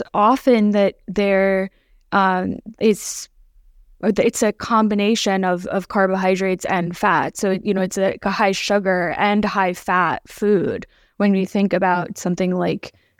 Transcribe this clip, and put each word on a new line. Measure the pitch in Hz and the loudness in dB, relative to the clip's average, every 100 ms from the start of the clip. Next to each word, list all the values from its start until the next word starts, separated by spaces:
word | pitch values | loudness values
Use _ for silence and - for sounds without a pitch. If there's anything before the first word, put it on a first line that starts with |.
| - | -4
often | 196 208 262 - 233 208 | 2 2 4 4 4 4
that | 208 196 - - | 2 2 -2 -8
there, | 190 202 190 196 190 190 _ _ _ - | -2 0 2 2 0 -4 _ _ _ -4
um, | 202 190 185 190 - - - | 0 2 0 -2 -8 -12 -2
it's, | 220 202 - - - _ - _ - - - - | 0 0 -4 -12 -14 _ -20 _ -20 -20 -20 -4
it's | 220 196 233 - | -2 2 2 2
a | 214 | -2
combination | - - 226 220 202 202 226 208 190 | -2 -2 2 2 2 2 2 0 0
of, | 185 180 185 | 0 -2 -4
of | 190 180 | -6 -2
carbohydrates | 214 190 190 190 190 190 185 - | 0 2 2 0 0 0 -2 -2
and | 180 170 175 | -2 -2 -2
fat. | 208 160 139 - | 0 2 0 -2
So, | 202 190 | -2 -2
you | - | -2
know, | 190 | -2
it's | 185 - | -2 0
a, | 190 - | -2 -2
a | 196 | -6
high | - 202 | 0 0
sugar | 190 - 202 190 180 170 - | 0 0 0 0 -2 -2 -2
and | 202 208 | 0 2
high | 208 208 185 | 0 0 -2
fat | 180 - 180 165 139 - | -2 -2 0 0 -2 -8
food | - 208 202 147 98 - _ _ - | -4 2 2 0 -6 -10 _ _ -2
when | 202 | 2
we | 190 190 | 2 0
think | 202 196 | 0 0
about | 180 185 180 170 - | 2 0 0 -4 -8
something | 180 175 185 180 | -6 -2 -2 -2
like | 175 202 - _ _ | -2 -4 -8 _ _